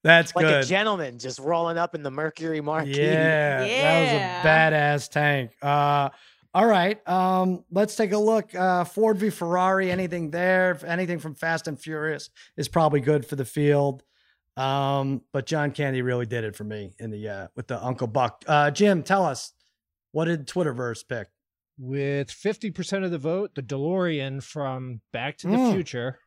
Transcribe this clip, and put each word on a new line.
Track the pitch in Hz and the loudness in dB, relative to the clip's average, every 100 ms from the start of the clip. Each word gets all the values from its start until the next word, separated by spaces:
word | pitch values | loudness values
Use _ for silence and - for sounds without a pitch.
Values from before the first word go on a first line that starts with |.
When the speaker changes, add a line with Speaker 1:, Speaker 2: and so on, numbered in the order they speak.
Speaker 1:
That's | 156 170 165 180 | 8 6 6 2
Speaker 2:
Like | 156 | 4
Speaker 1:
good. | 143 | 4
Speaker 2:
a | 135 | 2
gentleman | 190 220 196 143 120 | 0 0 -2 -4 -8
just | 127 123 | -10 -6
rolling | 139 170 170 170 | -2 0 0 -2
up | 170 160 | -4 -4
in | |
the | 143 | -8
Mercury | 135 156 151 160 156 | -4 -6 -4 -6 -4
Marquis. | 147 160 143 139 | -2 -4 -2 0
Speaker 1:
Yeah, | 151 156 160 156 147 139 | 2 4 4 4 2 0
that | 127 254 - - | 0 2 2 4
was | - | 2
a | 214 | 0
Speaker 3:
Yeah. | 185 180 160 160 160 156 147 147 | -2 0 4 6 6 4 2 0
Speaker 1:
badass | - | -2
tank. | 151 147 143 117 _ | 0 2 0 -4 _
Uh, | 143 147 143 143 139 - - _ _ | 0 2 4 2 0 -6 -20 _ _
all | 180 226 | 2 4
right, | 202 180 214 - | 4 2 -2 -2
um, | 180 185 185 185 180 _ | 0 2 2 2 -2 _
let's | 175 208 - | -2 0 0
take | 214 | 0
a | 208 | 2
look. | 214 220 - | 2 2 -2
Uh, | 185 185 180 | -2 2 2
Ford | 175 - 220 202 | 0 0 2 2
v | 208 | 0
Ferrari, | - 170 180 185 190 185 | -2 -2 2 2 2 0
anything | 180 180 175 160 | -2 -2 -4 -6
there? | 165 180 185 185 175 156 | -2 2 4 2 0 -4
Anything | 170 180 175 | -4 -2 -4
from | 151 139 | -6 -6
Fast | 165 160 165 | -4 -4 -4
and | 143 | -10
Furious | 156 156 156 147 - _ - - | -8 -6 -4 -6 -10 _ -18 -8
is | 139 | -2
probably | 170 156 147 | 2 4 4
good | 127 151 120 | 2 0 0
for | 139 | -8
the | 123 | -6
field. | - 147 143 143 131 _ _ _ _ _ - | 0 4 4 2 -2 _ _ _ _ _ -6
Um, | 135 139 139 139 135 135 _ | -2 0 0 0 -2 -4 _
but | 139 123 | -8 -2
John | 156 147 | -2 -2
Candy | - 143 131 | -2 -2 -2
really | 123 123 117 | -2 -2 -4
did | 120 | -4
it | 110 98 | -6 -8
for | |
me | 107 107 98 - | -10 -10 -12 -12
in | 113 | -12
the, | 104 107 | -10 -10
uh, | 98 92 - | -10 -12 -14
with | - | -8
the | 117 | -6
Uncle | 120 123 123 | -6 -4 -2
Buck. | 113 123 - - | 0 -2 -4 0
Uh, | 151 147 | 4 4
Jim, | 143 208 180 | 4 4 4
tell | - 196 170 | 2 2 2
us, | 123 - _ _ _ _ _ _ | -2 -12 _ _ _ _ _ _
what | 151 165 | -2 0
did | 165 135 | -2 -4
Twitterverse | 185 156 123 120 113 - | -2 -2 -2 -6 -8 -8
pick? | 120 101 _ _ _ _ - | -8 -8 _ _ _ _ -16
Speaker 4:
With | 127 139 139 143 139 | -8 -4 -2 -2 -4
fifty | - 202 208 220 | -4 -4 -4 -8
percent | 175 175 196 | -8 -4 -2
of | 190 | -2
the | 170 | -4
vote, | 143 180 202 - | -2 -2 -4 -8
the | |
DeLorean | 120 139 147 185 180 151 135 135 | -8 -4 -2 0 0 -2 -4 -8
from | - 156 139 131 127 120 _ | -10 -6 -6 -6 -10 -12 _
Back | 117 135 - | -8 -6 -6
to | 180 | 0
the | 233 | 2
Speaker 1:
Mm. | 254 | 2
Speaker 4:
Future. | 190 156 127 123 123 | 0 -2 -6 -6 -10